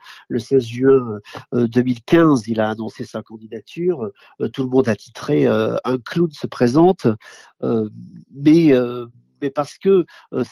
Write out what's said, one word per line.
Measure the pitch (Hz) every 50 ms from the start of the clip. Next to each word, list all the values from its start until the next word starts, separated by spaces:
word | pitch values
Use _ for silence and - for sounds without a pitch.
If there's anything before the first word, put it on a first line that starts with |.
| _ - - - _ -
le | 131 117
seize | 110 - 139 135 117
juin, | 113 120 123 131 135 135 131 123 113 104 104 - - - - - - -
euh, | 120 120
deux | 113 113 123
mille | 123 127 123 117 -
quinze, | - 170 170 165 156 143 123 104
il | 113 113 110
a | 110 107
annoncé | 107 113 110 110 - - 113
sa | - - 107
candidature, | 98 - 110 107 110 110 117 110 - _ - 165 175 180 170 135 110 101 - _ _ _ _ -
euh, | 127 113
tout | - -
le | 131 127
monde | 127 131 127 117
a | 104
titré, | - - - - - - - 151 147 135 117
euh, « | 110 110 110 113 117 - -
Un | 120 131 123
clown | 117 - - 170 175 160
se | 147 - -
présente ». | - - - 127 120 123 160 170 185 190 - - 120 110 - - - - - - _ _ - -
Euh, | 127 120 110 107 107 113 117 120 - - - - _
mais, | - 139 143 151 156 170 165 147
euh, | 135 123 123 120 123 123 120 120 _ _ _ _ _ -
mais | 143 135
parce | - 147 143 - - _
que, | - 190 196 185 160 - - - _ -
euh, | - 127 123 -